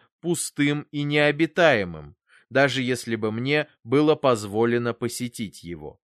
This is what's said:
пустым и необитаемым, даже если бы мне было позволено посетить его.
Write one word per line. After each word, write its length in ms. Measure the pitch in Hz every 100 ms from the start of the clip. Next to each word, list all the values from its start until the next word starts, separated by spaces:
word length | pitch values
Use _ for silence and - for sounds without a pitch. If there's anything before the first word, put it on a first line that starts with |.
| _ _
пустым 680 | 170 170 - - 143 147 -
и 120 | 147
необитаемым, 1120 | 143 147 147 143 160 185 165 117 90 80 73 - _ _ -
даже 320 | 127 139 131
если 340 | 123 123 117 113
бы 160 | 107
мне 360 | 110 131 151 143 _
было 320 | 113 135 156 147
позволено 800 | 135 113 104 104 117 120 120
посетить 680 | 117 120 - 123 - 101 -
его. 380 | 85 80 76 -